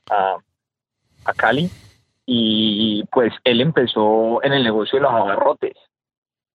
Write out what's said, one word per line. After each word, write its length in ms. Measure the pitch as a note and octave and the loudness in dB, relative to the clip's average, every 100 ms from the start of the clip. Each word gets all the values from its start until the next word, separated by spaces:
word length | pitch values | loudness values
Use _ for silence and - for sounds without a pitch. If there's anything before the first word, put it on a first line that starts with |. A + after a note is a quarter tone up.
| - | -4
a, 280 | G#2 F#2+ F2+ _ _ _ _ _ _ _ _ - | -2 -2 -4 _ _ _ _ _ _ _ _ -6
a 60 | |
Cali 360 | - A2+ B2+ F3 - - _ _ _ | -2 0 0 -2 -8 -20 _ _ _
y 800 | - A#2+ A2 G#2+ A2 G#2 A2 G#2 G#2+ | -4 -2 0 0 0 0 -2 -2 -2
pues 220 | - A2+ - | 0 0 0
él 160 | B2+ A#2+ | 0 2
empezó 800 | D3 D3+ A#2+ - G#2+ A2 A2+ A#2 | 2 0 0 2 2 2 2 0
en 120 | C#3 | 0
el 100 | C#3 | 0
negocio 340 | A#2+ A2 G#2 C3+ | 0 0 0 0
de 40 | |
los 100 | C#3 | 2
abarrotes. 600 | A#2 G2+ G2+ - - - - _ _ _ _ _ _ _ | 0 0 0 0 0 -6 -10 _ _ _ _ _ _ _